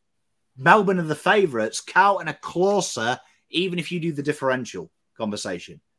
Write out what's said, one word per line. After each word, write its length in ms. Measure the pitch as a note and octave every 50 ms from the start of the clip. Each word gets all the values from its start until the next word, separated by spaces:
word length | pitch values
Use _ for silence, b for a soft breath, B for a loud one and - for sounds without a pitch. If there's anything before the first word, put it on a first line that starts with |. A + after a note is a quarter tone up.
| _ _ _ _ _ _ _ _ _ _ _
Melbourne 440 | B2+ C3 E3 G3 A3 G3 G3 F#3+ F3+
are 40 | E3
the 100 | D#3 D3+
favourites. 680 | - - F3+ G#3 G#3 G3 D#3 B2 A2 G#2+ A2+ - -
Carlton 480 | - - - F3+ F#3+ G3+ G3+ F3+ E3 D#3
are 40 | C#3+
closer, 840 | - - - - E3+ F#3 G3 G#3 G3 E3 - - A#2+ A2 A#2+ B2 - b b b b b b
even 300 | - D#3+ F#3 F#3+ F3 F3
if 120 | D3 -
you 80 | F3 F3
do 140 | D#3 E3+ D3+
the 100 | C#3+ C3+
differential 640 | D3 C#3+ - C3+ C3 B2+ B2+ B2 - - F#2 E2 - _ _ _ _ _
conversation. 640 | - A2+ G#2+ G#2 G2+ - G#2 F#2 F2 - - E2 - _ _ _